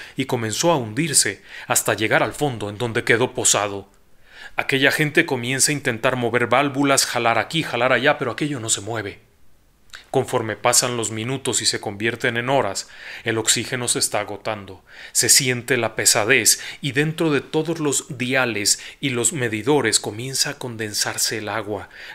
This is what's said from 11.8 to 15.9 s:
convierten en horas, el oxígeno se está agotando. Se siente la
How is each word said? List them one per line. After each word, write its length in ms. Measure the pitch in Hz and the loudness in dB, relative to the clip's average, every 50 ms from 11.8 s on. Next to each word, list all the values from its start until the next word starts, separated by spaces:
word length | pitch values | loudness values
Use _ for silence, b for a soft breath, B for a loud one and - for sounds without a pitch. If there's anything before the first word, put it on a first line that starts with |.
convierten 560 | - 110 101 101 107 117 117 113 - 123 117 | -6 -8 -6 -2 -2 -2 -2 0 -2 -2 -2
en 120 | 120 120 131 | -2 0 2
horas, 400 | 139 131 110 98 95 - - B B B B B B B B | 2 2 2 0 -4 -6 -10 B B B B B B B B
el 120 | 117 113 | -2 -2
oxígeno 520 | 113 110 - - 123 110 - 131 123 120 113 | 0 2 2 0 0 0 -4 -6 -4 -2 -2
se 100 | - 135 | 0 0
está 220 | - - - 107 | 0 0 0 -2
agotando. 640 | 104 98 104 - - 117 107 101 98 95 95 - B B B B B B | -2 -2 -8 -8 -6 -6 -6 -6 -8 -14 -18 -20 B B B B B B
Se 180 | B - 127 107 | B 0 4 6
siente 480 | - - 139 127 123 120 117 - 135 | 6 6 6 2 0 -2 0 0 0
la 200 | 120 113 107 | 2 2 0